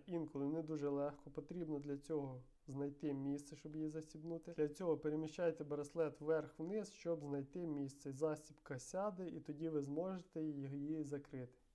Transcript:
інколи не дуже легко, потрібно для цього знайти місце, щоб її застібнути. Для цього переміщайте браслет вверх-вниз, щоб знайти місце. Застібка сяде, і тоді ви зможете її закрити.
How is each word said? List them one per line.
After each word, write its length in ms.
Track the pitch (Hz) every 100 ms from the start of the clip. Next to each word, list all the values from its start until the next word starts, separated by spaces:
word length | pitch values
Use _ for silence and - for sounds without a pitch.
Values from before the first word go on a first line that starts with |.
| -
інколи 400 | 170 156 139 139
не 180 | 160
дуже 260 | 156 151 143
легко, 400 | 143 143 143 -
потрібно 500 | 139 - 175 160 147
для 180 | 143 139
цього 440 | - 156 139 127 123 - -
знайти 460 | 135 143 143 151
місце, 420 | 139 139 143 143 147
щоб 200 | 156 156
її 140 | 156
застібнути. 640 | 156 156 160 160 165 165 165
Для 100 | 151
цього 300 | 147 180 151
переміщайте 640 | 151 151 156 156 170 160
браслет 580 | 147 147 143 170 156 147
вверх-вниз, 720 | 147 160 147 - 160 214 208
щоб 320 | - 170 165
знайти 440 | 143 143 139 180 170
місце. 440 | 143 139 - 143
Застібка 680 | 135 156 151 - - - 131
сяде, 480 | - 185 208 185 180
і 100 | 156
тоді 300 | 156 143 160
ви 120 | 151
зможете 640 | 139 147 185 185 170 160
її 600 | 156 143 139 143 143 156
закрити. 540 | 143 143 143 131 123 - _